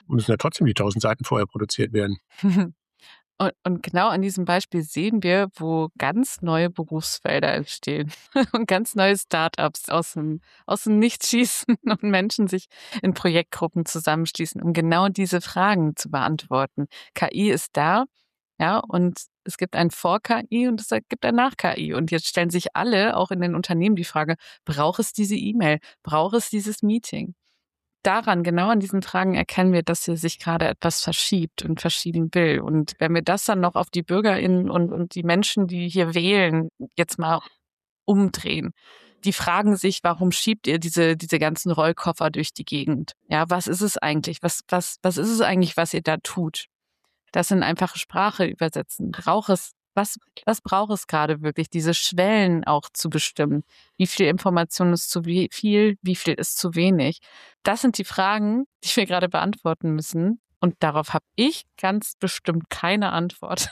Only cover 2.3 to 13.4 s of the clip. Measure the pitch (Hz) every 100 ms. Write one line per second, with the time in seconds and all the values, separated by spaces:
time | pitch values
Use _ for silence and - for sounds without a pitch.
2.3 | - 202 185 175 - _ _ - - _
3.3 | - 196 - 180 175 - 175 214 190 196
4.3 | 185 175 180 - 175 156 - 196 220 185
5.3 | 185 196 - 160 160 160 - 139 196 269
6.3 | - 170 160 175 175 160 156 - - -
7.3 | 139 151 139 147 - - 147 151 - -
8.3 | 277 254 233 226 190 226 214 190 196 -
9.3 | 165 160 - 151 151 - 165 170 170 151
10.3 | 156 - _ - 202 220 214 226 - -
11.3 | 233 247 - - 233 240 214 208 190 202
12.3 | - 196 185 - - - 220 185 180 180
13.3 | 165